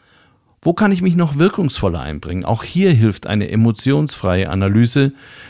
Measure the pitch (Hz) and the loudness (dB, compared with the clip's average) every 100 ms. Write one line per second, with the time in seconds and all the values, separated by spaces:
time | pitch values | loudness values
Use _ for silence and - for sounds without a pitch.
0 | _ _ _ _ _ _ - 170 214 190 | _ _ _ _ _ _ -4 0 0 2
1 | 185 175 165 143 180 - 156 - 98 85 | 0 0 0 2 0 0 -4 -2 -4 -4
2 | 67 73 76 90 87 113 - 175 190 135 | -8 -10 -8 -6 -4 -4 -4 0 4 4
3 | 110 95 - 104 - 107 113 110 131 143 | 4 0 -4 -4 0 2 2 2 0 0
4 | 151 - 95 90 90 95 98 104 120 143 | -2 -4 -2 0 0 0 2 2 2 2
5 | 135 - - - | 0 -2 -14 -20